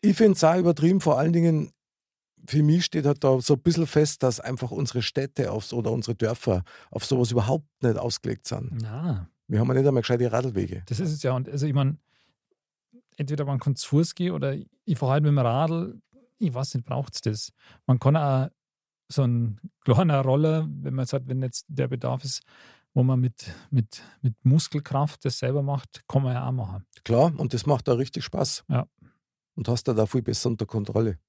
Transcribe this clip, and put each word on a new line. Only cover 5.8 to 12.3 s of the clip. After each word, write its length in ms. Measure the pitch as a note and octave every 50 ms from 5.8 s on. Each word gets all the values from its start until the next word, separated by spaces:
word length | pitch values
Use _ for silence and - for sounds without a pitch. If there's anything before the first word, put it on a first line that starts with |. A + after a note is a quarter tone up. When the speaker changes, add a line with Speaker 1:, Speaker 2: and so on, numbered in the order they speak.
| A2 A#2
Speaker 1:
unsere 240 | A2+ B2 A2+ - A2+
Dörfer 500 | - - G#2+ A#2 - - - G2 F2+ F2+ - - - - _
auf 140 | - - -
sowas 260 | - C3+ B2+ B2 A2+
überhaupt 340 | A#2+ A#2+ A2 G#2+ C#3 D#3+ D3 _ _ _
nicht 160 | - B2 A2 -
ausgelegt 480 | - A#2+ - - - A2+ A2+ G2+ _
sind. 320 | - - G2 - B2+ - A2+
Speaker 2:
Na. 460 | A2 A2 G#2+ C3 D#3+ F3 C3+ F#2+ F2 - _ _ _ _
Speaker 1:
Wir 120 | - G#2+
haben 80 | A#2 B2+
ja 60 | C3
nicht 120 | C3 C3+ C#3+
einmal 140 | C3+ A#2+
gescheite 280 | A2+ - B2 A#2+ B2 A#2+
Radlwege. 500 | A2 A#2+ B2+ C3 G#2+ F#2+ F#2 F2+ F#2 - F#2
Speaker 2:
Das 140 | - B2 G#2
ist 120 | F#3+ E3
es 100 | D3+ D3
ja. 100 | - C3
Und 160 | C3 B2+ C3 -
also 180 | C#3+ C#3+ C#3
ich 60 | D3+ C3+
mein, 240 | C#3+ C#3 C3+ D3+ D3+ _ _ _ _ _ _